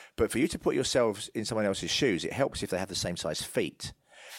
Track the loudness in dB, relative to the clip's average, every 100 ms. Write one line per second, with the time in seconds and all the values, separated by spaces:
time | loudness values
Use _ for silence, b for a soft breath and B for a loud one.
0 | B 0 0 2 0 2 0 2 2 4
1 | 4 2 -6 -4 -2 0 2 0 -2 2
2 | 4 2 0 0 0 0 -2 -2 -2 -4
3 | -4 -4 -4 -4 -2 -2 -2 -4 -14 -14
4 | B B B